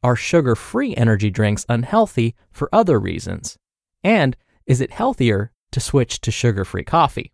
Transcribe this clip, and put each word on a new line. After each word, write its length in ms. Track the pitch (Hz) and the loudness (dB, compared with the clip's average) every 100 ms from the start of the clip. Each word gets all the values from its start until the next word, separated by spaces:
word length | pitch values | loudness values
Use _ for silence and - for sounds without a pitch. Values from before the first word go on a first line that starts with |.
Are 120 | 123 120 | 2 0
sugar-free 800 | - 170 131 113 - 233 269 180 | 2 2 2 0 -2 -4 -2 2
energy 360 | 113 104 107 | 2 4 0
drinks 340 | 92 107 101 - | 0 0 0 -2
unhealthy 680 | 120 120 214 220 - 117 - _ | -4 0 2 2 0 -2 -4 _
for 180 | - - | -8 0
other 280 | 202 202 123 | 2 4 2
reasons? 580 | 98 82 90 90 - - _ _ _ _ | 0 -8 -8 -10 -12 -18 _ _ _ _
And 340 | 180 220 139 123 _ _ - | 0 2 2 -2 _ _ -2
is 120 | 123 | -2
it 120 | 131 | -2
healthier 600 | - 262 262 120 101 107 _ _ | -2 -4 0 0 0 -2 _ _
to 80 | - | -6
switch 400 | - 139 120 - | 0 0 0 -4
to 120 | - | -6
sugar-free 520 | - 120 98 92 95 | 0 0 0 -4 -6
coffee? 480 | - 170 151 - - | -2 2 2 -2 -14